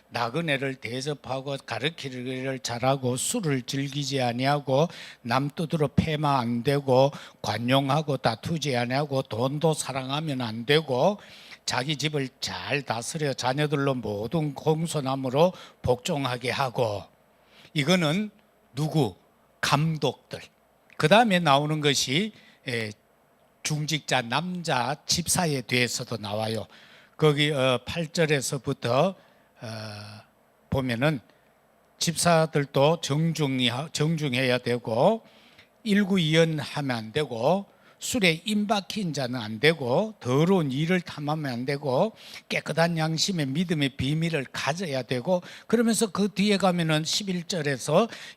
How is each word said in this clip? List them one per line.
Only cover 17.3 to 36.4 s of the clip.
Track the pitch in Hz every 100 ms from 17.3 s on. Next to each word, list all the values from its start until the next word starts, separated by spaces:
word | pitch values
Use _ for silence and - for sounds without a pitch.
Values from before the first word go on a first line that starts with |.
| _ _ - -
이거는 | 160 139 185 160 175 214 - _ _ _ 123
누구? | 151 156 117 92 _ _ _ -
감독들. | - 147 160 156 139 - - - - _ _ _ _ -
그 | 151
다음에 | 202 240 180
나오는 | 165 139 147 156
것이, | 147 131 - 139 214 - - _ -
에, | 120 110 104 _ _ _ _ _ _
중직자 | - 151 151 156 - 135
남자 | 117 127 175 180 165 131 120 151 -
집사에 | - 165 - 175 139
대해서도 | 120 123 120 - 120 113
나와요. | 104 104 110 110 92 - - - - -
거기, | 156 147 147
어, | 147 131 123
팔 | - 170 156
절에서부터, | - 156 147 123 139 - 135 120 127 175 185 _ _ _ -
어, | 113 110 107 104 104 107 - _ _ _ -
보면은 | 135 131 117 143 147 - _ _ _ _ _ _ -
집사들도 | - 156 170 165 160 156 143 - 143 170
정중히, | - 143 165 156 143 131 123 120 156
정중해야 | - 151 165 147 123 131 123
되고, | 123 120 117 110 160 226 - - - - - _
일구이연하면 | 226 202 202 196 156 160